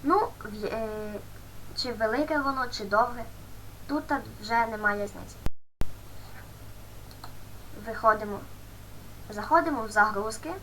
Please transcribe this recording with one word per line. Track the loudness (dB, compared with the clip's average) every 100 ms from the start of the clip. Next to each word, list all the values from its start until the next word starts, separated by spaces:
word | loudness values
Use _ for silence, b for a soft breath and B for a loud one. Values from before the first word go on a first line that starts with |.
Ну, | 6 6 4 -2
в-, | -10 -6 -4
е, | -2 -4 -4 -6 -8 -10 -12 -12 -10 -8 -6
чи | -4
велике | 0 2 4 4 4
воно, | 2 2 0
чи | -2 2
довге, | 4 4 2 -8 -10 -12 -12 -12 -12 -2
тут | -2 0
та | -2 -2 -10
вже | 0 4 4
немає | 4 2 2
різниці. | -2 -6 -12 2 2 2 -4 _ 4 4 -8 -12 -12 -14 -14 -14 -14 -14 -14 -14 -14 -12 -12 -12 -12 -12 -10 -10 -8
Виходимо. | 4 6 6 2 -6 -8 -12 -14 -14 -14 -14 -12 -12 -8
Заходимо | -6 4 6 6 0
в | 0
загрузки. | 6 6 6 -2 -4 -6 -8